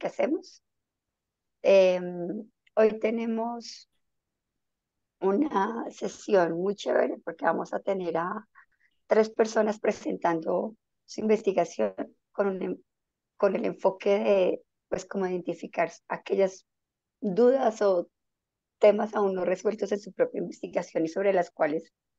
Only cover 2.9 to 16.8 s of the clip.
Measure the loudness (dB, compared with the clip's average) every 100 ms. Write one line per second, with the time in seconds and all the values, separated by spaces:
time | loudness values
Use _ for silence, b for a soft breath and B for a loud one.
2.9 | 2 -2 -2 -4 -4 -4 -8 -12 -18 -20
3.9 | _ _ _ _ _ _ _ _ _ _
4.9 | _ _ _ 0 0 0 0 -2 -4 -8
5.9 | -8 -10 -8 0 2 2 0 -4 -4 -2
6.9 | 0 0 -2 -10 -4 0 0 -2 -6 -4
7.9 | -4 -2 -2 -4 -6 -12 _ b b b
8.9 | b 0 2 4 2 0 2 0 0 -2
9.9 | -2 -4 -4 -2 -2 -2 -2 -4 -8 _
10.9 | _ -16 -4 0 2 2 0 0 0 -4
11.9 | -4 -12 _ _ -2 -2 -2 -4 -8 _
12.9 | _ _ _ _ 0 0 0 -4 -2 -2
13.9 | 0 0 2 4 2 2 0 -8 _ -8
14.9 | -8 -6 -4 -4 -4 -6 -8 -8 -4 -4
15.9 | -6 -10 -10 -4 0 0 -2 _ _